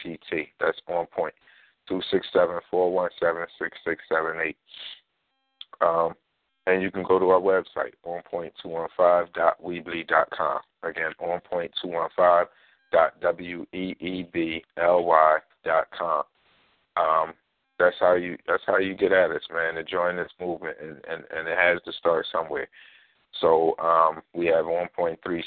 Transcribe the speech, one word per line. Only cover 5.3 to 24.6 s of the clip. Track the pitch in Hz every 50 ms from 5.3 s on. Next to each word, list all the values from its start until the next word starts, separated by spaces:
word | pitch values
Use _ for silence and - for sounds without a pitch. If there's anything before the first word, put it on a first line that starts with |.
| _ _ _ _ _ - - _ - -
Um, | - 87 82 82 85 82 85 _ _ _ _ _ _ _ _ _ -
and | 95 92 95 92
you | 98
can | - 98 90
go | 90 92 92
to | 92 90
our | 92 90
website, | 90 98 95 92 85 - - 80 71 62 - _ -
on | 85 87 87 - -
point | - 87 85 80 - - -
two | 92
one | 82 82 82 80 -
five | - 92 87 87 87 87 85 -
dot | 85 82 82 80 - -
weebly | 87 87 85 78 87 85 82 80
dot | - 80 80 78 -
com. | - - 80 76 - - - _ _ _ -
Again, | 85 80 82 82 80 78 -
on | 87 85 87 90
point | - - 90 87 85 - - - -
two | 90
one | 85 82 82 82 -
five | - 90 87 87 87 87 - _ _ _ _ _ _ _ _
dot | - 82 80 76 - -
W | - 87 85 87 90 90 87 85 - - -
E | 92 92 90 90 -
E | - 90 92 90 87 85 -
B | 87 82 82 80 82 - _ - -
L | 85 87 90 90 87
Y | 87 80 78 78 78 78 78 - _ _ _ -
dot | 87 80 80 80 - -
com. | - 90 82 80 73 - _ _ _ _ _ _ _ _ _ _ _ _ _ -
Um, | 90 85 80 80 80 80 82 82 _ _ _ _ _ _ _ _ -
that's | 87 90 - -
how | - 90 90
you, | 90 90 90 85 - _
that's | - 87 95 -
how | - 98 98
you | 95 95 95
get | 92 98 92 95
at | 92 90 82
us, | 80 73 - - 80
man, | 82 82 82 82
to | 82 80
join | 78 92 90 87 87 90
this | 90 85 - - -
movement, | 90 90 85 80 - 80 - -
and, | 76 80 76 71 - -
and, | 82 85 - - -
and | 80 80 82
it | 85 90
has | 90 87 87 87 -
to | 85 82 -
start | - 85 85 80 76 - -
somewhere. | 85 82 78 76 69 65 - _ - - - _ _ _ _ _ _ _ _ - -
So, | - 82 80 80 82 80 - -
um, | 80 82 82 82 82 80 80 80 - _ -
we | 85 85
have | 85 82 82